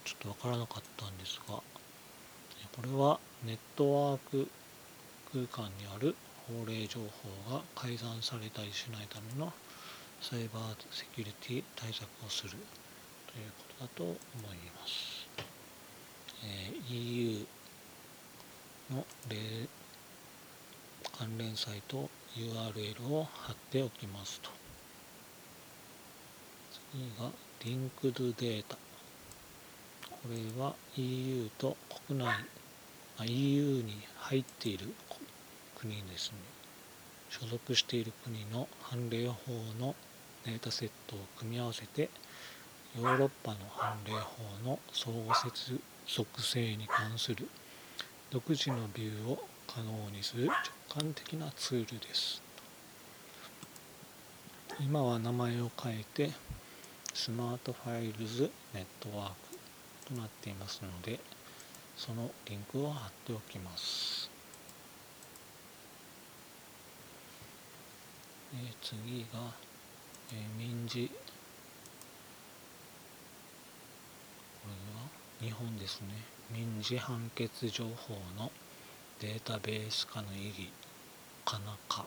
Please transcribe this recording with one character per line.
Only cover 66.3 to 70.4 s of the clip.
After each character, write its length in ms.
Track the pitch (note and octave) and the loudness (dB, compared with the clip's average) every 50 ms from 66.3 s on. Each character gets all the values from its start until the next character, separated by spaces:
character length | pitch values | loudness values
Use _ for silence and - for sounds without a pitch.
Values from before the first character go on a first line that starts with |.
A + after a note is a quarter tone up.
| - - - - - - - - - - - - - - - - - - - - - - - - - - - - - - - - - - - - - - - - - - - - - | -14 -14 -14 -14 -14 -14 -14 -14 -14 -14 -14 -14 -14 -14 -14 -14 -14 -14 -14 -12 -12 -12 -12 -12 -12 -14 -14 -14 -14 -14 -14 -14 -14 -14 -14 -14 -14 -14 -14 -14 -14 -14 -10 -6 -4
え 40 | B2+ | -2
ー、 180 | B2 B2 A2+ - | -2 -2 -4 -4
次 400 | - - - A2 A2 A#2+ B2 B2 A2+ A2+ | -4 -4 -2 -2 -2 0 0 0 -2 -2
が、 80 | A2+ A#2 A#2 A#2 A#2 - - - - - - - - - - - - - - - A#2 | -2 -4 -2 -4 -4 -8 -10 -12 -14 -14 -14 -14 -14 -14 -14 -14 -14 -14 -10 -6 -4
え 20 | |
ー、 240 | A2 | -2